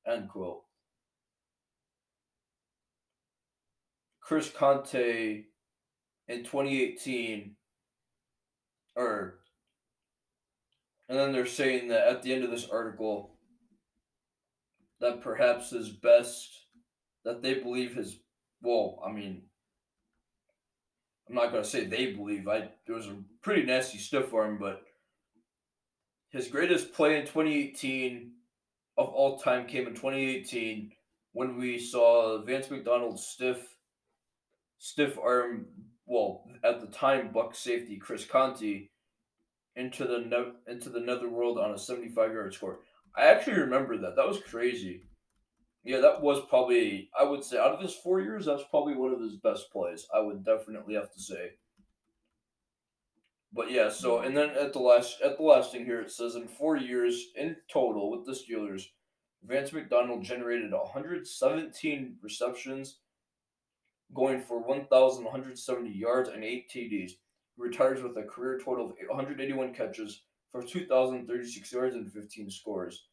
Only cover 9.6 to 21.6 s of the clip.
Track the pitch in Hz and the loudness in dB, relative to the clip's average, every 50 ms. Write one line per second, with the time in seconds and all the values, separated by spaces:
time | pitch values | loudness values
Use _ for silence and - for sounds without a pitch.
9.6 | _ _ _ _ _ _ _ _ _ _ _ _ _ _ _ _ _ _ _ _ | _ _ _ _ _ _ _ _ _ _ _ _ _ _ _ _ _ _ _ _
10.6 | _ _ _ _ _ _ _ _ _ - 127 135 139 139 135 127 123 120 - - | _ _ _ _ _ _ _ _ _ -4 0 0 2 2 2 0 0 -2 -2 0
11.6 | 135 131 131 123 120 120 117 113 - 120 127 123 123 127 131 131 123 117 117 117 | 2 2 2 0 0 2 4 6 6 6 4 2 -2 -2 -2 0 0 -2 -4 -6
12.6 | - - - 117 113 110 101 113 110 107 104 101 - - _ _ _ _ _ _ | -6 -4 -4 -4 -4 -4 -6 -4 -2 -2 -2 -4 -6 -12 _ _ _ _ _ _
13.6 | _ _ _ _ _ _ _ _ _ _ _ _ _ _ _ _ _ _ _ _ | _ _ _ _ _ _ _ _ _ _ _ _ _ _ _ _ _ _ _ _
14.6 | _ _ _ _ _ _ _ _ 143 123 120 - - 123 110 - 123 123 120 120 | _ _ _ _ _ _ _ _ 0 0 0 -2 -6 -8 0 4 4 4 4 2
15.6 | - - 123 117 107 104 104 - - 120 120 120 120 - - - - - - - | -2 -8 -8 -8 -8 -8 -10 0 8 8 8 8 8 2 -10 -12 -14 -16 -20 -20
16.6 | - _ _ - _ _ _ _ _ _ _ _ _ 120 120 120 127 131 131 131 | -20 _ _ -20 _ _ _ _ _ _ _ _ _ -6 -6 -2 0 0 0 0
17.6 | 123 120 123 127 123 120 120 120 101 95 - - _ _ _ _ _ _ _ _ | -2 -2 -2 -2 -2 -4 -4 -8 -8 -8 -10 -16 _ _ _ _ _ _ _ _
18.6 | 120 120 117 110 101 - - - - 98 110 104 101 98 92 92 - _ _ _ | 0 2 4 4 2 0 -4 -8 -8 -8 -8 -6 -8 -8 -10 -12 -16 _ _ _
19.6 | _ _ _ _ _ _ _ _ _ _ _ _ _ _ _ _ _ _ _ _ | _ _ _ _ _ _ _ _ _ _ _ _ _ _ _ _ _ _ _ _
20.6 | _ _ _ _ _ _ _ _ _ _ _ _ _ - 123 120 120 117 120 110 | _ _ _ _ _ _ _ _ _ _ _ _ _ -6 0 0 0 2 2 -2